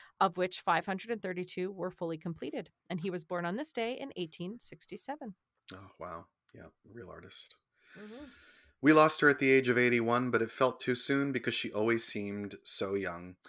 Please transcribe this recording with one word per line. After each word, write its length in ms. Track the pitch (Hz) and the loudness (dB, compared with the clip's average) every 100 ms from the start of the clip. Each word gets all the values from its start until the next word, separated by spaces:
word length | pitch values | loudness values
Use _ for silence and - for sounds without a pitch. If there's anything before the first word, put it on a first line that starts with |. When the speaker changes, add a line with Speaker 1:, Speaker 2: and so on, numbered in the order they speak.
| - _ | -20 _
Speaker 1:
of 160 | 190 180 | 0 2
which 240 | 180 - | -2 -2
five 240 | 190 170 - | 0 0 0
hundred 240 | 190 220 | -6 -6
and 120 | 233 | -6
thirty-two 480 | 190 180 180 190 185 | -6 -6 -6 -6 -6
were 200 | 190 180 | -6 -8
fully 260 | - 165 160 | -6 -6 -6
completed. 520 | 170 160 - 277 165 _ - | -8 -8 -8 -8 -10 _ -10
And 120 | 180 | -6
he 80 | 185 | -4
was 160 | 175 - | -6 -6
born 200 | 175 170 | -4 -4
on 120 | 214 | -4
this 160 | 311 | -6
day 240 | - 233 254 | -6 -4 -6
in 140 | 277 - | -8 -8
eighteen 420 | 165 - 180 240 | -8 -8 -10 -10
sixty-seven. 760 | - 156 - - - 302 233 - _ _ - | -14 -14 -14 -12 -10 -10 -12 -14 _ _ -14
Speaker 2:
Oh, 180 | 95 95 - | -14 -18 -16
wow. 280 | 87 85 - _ _ - | -12 -12 -14 _ _ -20
Yeah, 120 | 85 _ - | -20 _ -20
real 160 | 113 90 | -18 -16
artist. 460 | 82 - - - - _ _ _ 185 | -16 -14 -14 -14 -18 _ _ _ -20
Speaker 1:
Mm-hmm. 240 | 214 240 285 - - - _ _ | -18 -16 -18 -20 -20 -20 _ _
Speaker 2:
We 120 | 143 | 8
lost 260 | 156 156 - | 8 8 6
her 80 | 147 | 4
at 100 | 139 | 6
the 120 | 135 | 6
age 160 | 135 123 | 6 6
of 100 | 120 | 4
eighty-one, 540 | 123 120 113 120 127 | 4 4 2 0 2
but 100 | 113 | 0
it 80 | 113 | 0
felt 300 | - 127 120 | 2 2 2
too 160 | - 123 | 0 2
soon 380 | - 139 139 | 2 2 0
because 200 | 131 120 | -2 -2
she 200 | - 113 | -4 -4
always 320 | 104 113 113 - | 0 2 2 2
seemed 500 | 107 101 101 101 101 | 0 -4 -6 -8 -4
so 320 | - - 98 101 | 0 2 2 -2
young. 400 | 90 85 90 - | -2 -6 -12 -18